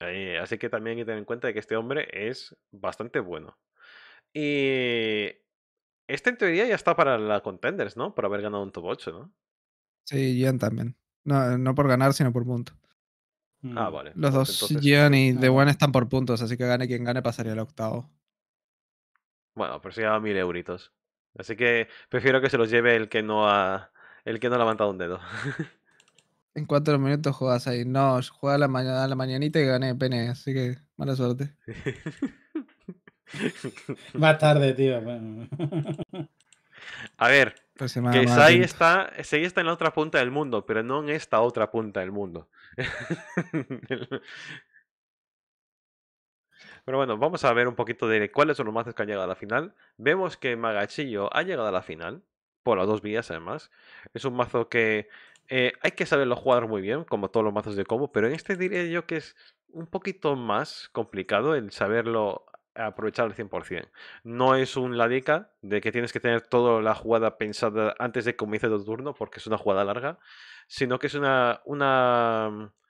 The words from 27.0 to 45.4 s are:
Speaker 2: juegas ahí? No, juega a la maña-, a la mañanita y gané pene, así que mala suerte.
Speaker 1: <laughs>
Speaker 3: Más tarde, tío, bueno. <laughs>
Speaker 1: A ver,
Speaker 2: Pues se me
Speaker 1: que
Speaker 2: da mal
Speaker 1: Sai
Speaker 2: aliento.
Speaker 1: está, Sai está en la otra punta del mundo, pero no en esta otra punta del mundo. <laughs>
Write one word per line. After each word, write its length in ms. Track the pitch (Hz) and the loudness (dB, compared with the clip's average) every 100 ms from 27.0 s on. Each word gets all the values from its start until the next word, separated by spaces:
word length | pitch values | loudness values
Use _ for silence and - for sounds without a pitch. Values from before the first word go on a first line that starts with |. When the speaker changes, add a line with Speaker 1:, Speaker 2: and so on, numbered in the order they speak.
| 135 147 147 - | 2 2 0 -2
Speaker 2:
juegas 320 | 131 123 131 | 0 0 0
ahí? 180 | 120 123 | -4 0
No, 340 | 135 135 127 127 - | 2 4 2 -2 -6
juega 160 | 139 143 | 0 2
a 20 | |
la 100 | 143 | 2
maña-, 360 | 127 131 131 | 0 -2 -2
a 40 | 135 | -2
la 80 | 131 | -2
mañanita 440 | 131 131 147 160 | -4 -2 0 2
y 60 | 135 | 2
gané 280 | 127 131 127 | 2 0 -2
pene, 340 | 131 123 120 | 0 0 -2
así 240 | 123 139 | -6 -4
que 240 | 131 123 127 _ - | -2 -2 -6 _ -8
mala 180 | 139 131 | -4 0
suerte. 380 | 123 123 143 _ - | 0 -2 -6 _ -16
Speaker 1:
<laughs> 2500 | 110 139 - 156 - 277 - _ 311 - _ - - _ _ - 147 - - 127 - - - - - | -10 -8 -8 -10 -6 -8 -8 _ -12 -12 _ -20 -20 _ _ -18 -6 -6 -6 -12 -12 -14 -14 -8 4
Speaker 3:
Más 240 | 156 151 | 6 6
tarde, 340 | 151 147 135 | 6 6 4
tío, 260 | 131 135 120 | 4 2 0
bueno. 460 | 113 120 110 110 117 | -4 -10 -10 -12 -12
<laughs> 800 | 143 151 170 147 151 - 185 151 _ _ _ _ - - - - - | -8 -4 -4 -6 -8 -10 -10 -12 _ _ _ _ -20 -18 -16 -12 0
Speaker 1:
A 100 | 117 | 6
ver, 260 | 139 117 - _ - | 6 6 0 _ -10
Speaker 2:
Pues 140 | 127 | -6
se 100 | 127 | -2
me 80 | 120 | 2
Speaker 1:
que 80 | 127 | 4
Speaker 2:
da 40 | |
mal 120 | 123 131 | 6 10
Speaker 1:
Sai 100 | 156 | 10
Speaker 2:
aliento. 200 | 175 180 | 10 6
Speaker 1:
está, 580 | - 170 190 190 - | 4 4 4 0 -8
Sai 200 | - 151 | -2 0
está 180 | 175 185 | 0 0
en 60 | 165 | 0
la 60 | |
otra 200 | 170 160 | 0 0
punta 240 | 156 156 156 | 0 0 2
del 140 | 127 | 2
mundo, 340 | 143 143 110 - | 0 -2 -2 0
pero 160 | 110 | -2
no 200 | 117 143 | 0 -4
en 60 | 147 | -2
esta 300 | 151 - 110 | -6 0 2
otra 280 | 120 117 104 | 4 2 -2
punta 300 | 117 107 98 | -2 -4 -4
del 120 | 92 | -6
mundo. 380 | 101 95 82 - _ - - | -6 -8 -10 -16 _ -18 -8
<laughs> 1400 | 131 - 127 170 - - - 156 - 127 - 123 123 135 - - - - _ _ _ _ _ _ _ _ | -8 -8 -8 -10 -6 -6 -4 -6 -8 -10 -8 -8 -6 -10 -12 -18 -16 -18 _ _ _ _ _ _ _ _